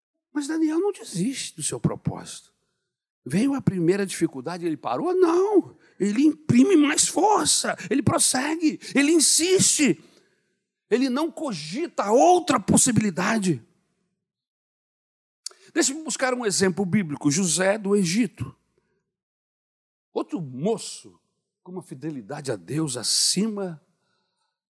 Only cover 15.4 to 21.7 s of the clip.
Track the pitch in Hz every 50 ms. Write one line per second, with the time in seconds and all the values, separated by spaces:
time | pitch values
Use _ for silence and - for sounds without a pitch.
15.4 | - - - _ _ - - 311 - - 269 320 311 269 - - 254 254 254 247
16.4 | 240 208 165 - 196 190 165 170 202 175 175 214 185 151 143 - - 147 143 180
17.4 | 196 175 147 175 185 190 202 202 202 190 202 208 190 160 175 226 247 175 - -
18.4 | - - - _ _ _ _ _ _ _ _ _ _ _ _ _ _ _ _ _
19.4 | _ _ _ _ _ _ _ _ _ _ _ _ _ _ - 220 - - 311 202
20.4 | 160 131 127 123 156 214 226 180 - - - - - 104 87 _ _ _ _ _
21.4 | _ _ _ _ _ 180